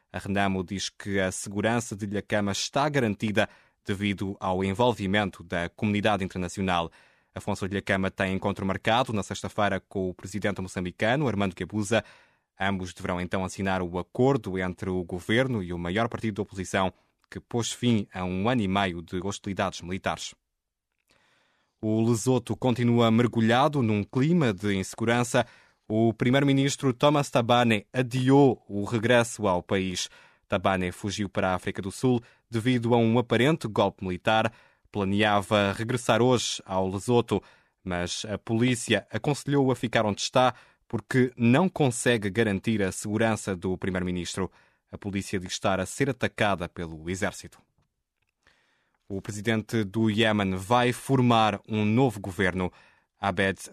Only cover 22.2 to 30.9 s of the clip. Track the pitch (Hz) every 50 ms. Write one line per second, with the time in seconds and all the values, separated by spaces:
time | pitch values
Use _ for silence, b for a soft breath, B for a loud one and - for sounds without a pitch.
22.2 | - 131 127 123 123 - 107 - - 131 117 123 123 120 117 117 117 113 113 117
23.2 | 120 113 - 117 113 110 117 123 139 156 147 147 120 110 107 104 98 - - 131
24.2 | 131 156 175 180 151 117 101 90 101 104 98 95 95 - - - 113 113 117 120
25.2 | 123 - - 127 120 B B B B B B B B - 107 110 117 117 110 -
26.2 | 131 123 127 139 143 139 139 139 139 143 - - - 135 120 - - 147 151 147
27.2 | 135 - - 131 120 113 123 120 123 117 113 101 - _ - 127 127 120 120 131
28.2 | 127 127 135 143 143 131 110 - _ - 101 101 101 - 120 113 104 117 123 120
29.2 | 117 - - - 104 98 90 90 85 - 107 98 95 92 90 87 - - b b
30.2 | b b b b b b 104 95 92 101 95 92 92 87